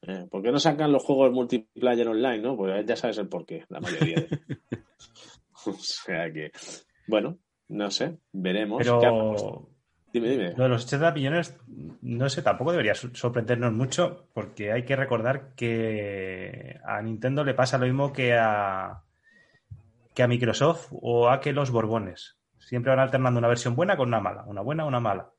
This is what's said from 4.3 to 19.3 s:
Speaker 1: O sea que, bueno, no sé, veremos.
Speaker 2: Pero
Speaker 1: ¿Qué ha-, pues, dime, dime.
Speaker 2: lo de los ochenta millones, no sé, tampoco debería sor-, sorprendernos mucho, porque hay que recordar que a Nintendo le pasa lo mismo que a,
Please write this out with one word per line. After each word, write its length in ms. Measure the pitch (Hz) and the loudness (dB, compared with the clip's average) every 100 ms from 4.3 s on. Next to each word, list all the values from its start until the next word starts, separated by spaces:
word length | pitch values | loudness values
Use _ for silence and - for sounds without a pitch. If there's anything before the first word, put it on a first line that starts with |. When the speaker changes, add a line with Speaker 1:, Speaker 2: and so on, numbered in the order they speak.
| 151 _ 139 _ 117 _ _ - _ - - _ _ - | -8 _ -14 _ -12 _ _ -20 _ -20 -20 _ _ -10
Speaker 1:
O 80 | |
sea 580 | 92 - - - 85 82 | -10 -10 -10 -6 -6 -6
que, 200 | 78 76 - - - _ _ - | -6 -10 -12 -16 -16 _ _ 0
bueno, 300 | 107 117 180 _ _ _ | 0 0 -8 _ _ _
no 200 | 104 104 | -6 -4
sé, 280 | 98 139 165 _ | -2 -4 -6 _
veremos. 480 | 98 92 95 107 117 | -6 -2 0 -2 0
Speaker 2:
Pero 200 | 123 120 | 2 6
Speaker 1:
¿Qué 60 | 120 | 6
ha-, 60 | |
pues, 320 | 113 110 104 104 - - _ _ _ _ | 4 2 -2 -4 -8 -16 _ _ _ _
dime, 180 | 120 117 | -4 0
dime. 240 | 135 92 85 | 0 -2 2
Speaker 2:
lo 60 | |
de 60 | 127 | 2
los 160 | 120 120 | 2 0
ochenta 260 | 139 160 | 2 2
millones, 460 | 151 135 165 160 - - - 151 - | 2 0 0 -2 -8 -20 -16 -16 -12
no 280 | 127 120 135 | -8 -2 0
sé, 120 | - | 0
tampoco 300 | 135 101 139 | 0 2 2
debería 240 | 175 110 98 | 2 2 0
sor-, 200 | 123 123 | -2 -4
sorprendernos 560 | 123 123 110 123 123 | -2 -2 0 2 2
mucho, 560 | 110 127 - 175 175 _ | 0 -2 0 0 -2 _
porque 380 | - 98 - 104 | -10 -10 -6 -2
hay 120 | 113 | -2
que 120 | 123 135 | 0 -2
recordar 580 | 135 117 113 139 - - | 0 0 0 -2 -4 -6
que 1200 | 120 113 113 107 101 98 95 92 92 - - - | -2 0 0 -2 -4 -6 -8 -8 -10 -12 -14 -14
a 180 | - 104 | -6 -6
Nintendo 420 | 110 110 127 139 | -4 -4 -2 0
le 100 | 143 | 0
pasa 240 | 123 127 135 | 2 2 2
lo 80 | 127 | 0
mismo 260 | 131 139 | 2 0
que 220 | 135 127 | 0 2
a, 680 | 120 113 104 101 95 95 95 _ _ _ | 4 4 2 0 -2 -6 -12 _ _ _